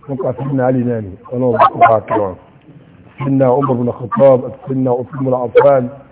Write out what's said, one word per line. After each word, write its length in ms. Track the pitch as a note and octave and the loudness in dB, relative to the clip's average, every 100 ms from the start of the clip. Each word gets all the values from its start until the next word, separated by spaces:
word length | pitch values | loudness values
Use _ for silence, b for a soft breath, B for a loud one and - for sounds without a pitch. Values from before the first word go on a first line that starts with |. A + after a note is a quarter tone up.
| - | -10
Wọ́n 100 | C3 | -8
pa 100 | C3+ | -6
Sayyidina 320 | - C3+ C3+ B2+ | -6 -6 -2 0
Ali 180 | C3 | 0
náà 180 | A#2+ A#2 | -2 -4
ni, 100 | G2+ F2+ - | -8 -14 -12
Ọlọ́run 260 | B2 B2+ A2+ | -4 -2 2
bá 80 | - | 2
kó 80 | A2 | 4
bá 200 | A#2 A2 | 2 2
kí 120 | - | 0
wọn. 220 | A2 G2 F2 _ _ _ - _ _ - - | -4 -4 -8 _ _ _ -20 _ _ -20 -10
Sayyidina 340 | C#3 C3+ C3 | -2 2 2
Umar 220 | B2+ C3+ A#2+ | 2 0 -2
bin 140 | A#2+ | -4
Khattab, 480 | - A#2+ - C#3 B2+ B2+ - | -6 -6 4 4 4 0 -12
Sayyidina 300 | - C3 C3 | -8 -4 -2
Uthman 300 | B2 B2 C#3 | -2 -4 -6
bin 100 | C3 | -2
Affan 500 | B2+ A#2+ - C#3+ C#3 B2 - - | -2 0 2 4 4 0 -10 -20